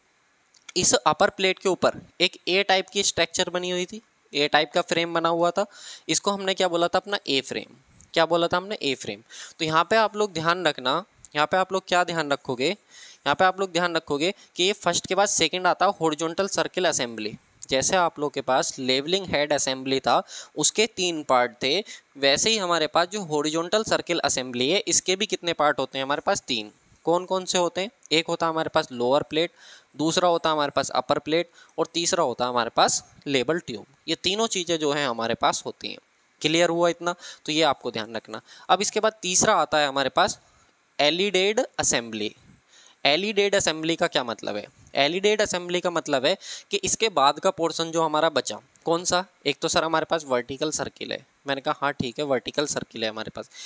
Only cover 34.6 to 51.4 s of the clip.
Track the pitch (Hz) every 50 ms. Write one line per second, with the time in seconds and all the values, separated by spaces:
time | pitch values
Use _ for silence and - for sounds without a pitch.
34.6 | 175 170 170 156 156 143 143 151 147 131 117 113 113 113 117 - - 147 - -
35.6 | - 127 - - - 104 101 - - _ _ _ _ _ _ - - 156 160 165
36.6 | 175 165 165 170 175 170 165 - 170 175 175 - - - - - - - 156 156
37.6 | 160 147 131 - - 127 110 117 107 110 117 110 - - 110 117 - - - -
38.6 | - - 175 185 208 - - 214 202 220 214 - - 185 185 - - 220 208 175
39.6 | 151 - - 151 147 139 135 139 135 131 - 160 185 220 - - _ _ _ _
40.6 | _ _ _ _ _ _ _ - 139 147 160 175 196 208 185 185 190 202 214 226
41.6 | 262 - _ - 147 - 156 127 117 113 107 107 104 110 - _ _ - - _
42.6 | _ _ _ - - - _ _ - 139 147 165 196 214 214 202 202 202 196 196
43.6 | - 175 156 160 156 160 165 156 185 160 - 151 127 117 110 - - 104 104 104
44.6 | 101 - - _ - - - 139 139 147 170 196 190 208 214 214 208 196 - 175
45.6 | 175 175 180 180 170 180 170 160 - - 143 131 120 156 190 - - - - -
46.6 | - - 196 202 - 175 - - 220 226 180 147 - 233 - 156 - 190 185 -
47.6 | 165 160 156 - 165 165 160 165 160 156 151 151 156 165 151 131 - - 107 117
48.6 | - _ - - - 156 165 170 180 - 180 180 190 - _ _ - 143 139 -
49.6 | - 160 - 175 156 165 160 160 156 - 165 170 151 139 127 123 120 - 139 131
50.6 | 151 156 147 - 135 113 - - - - - - - _ _ _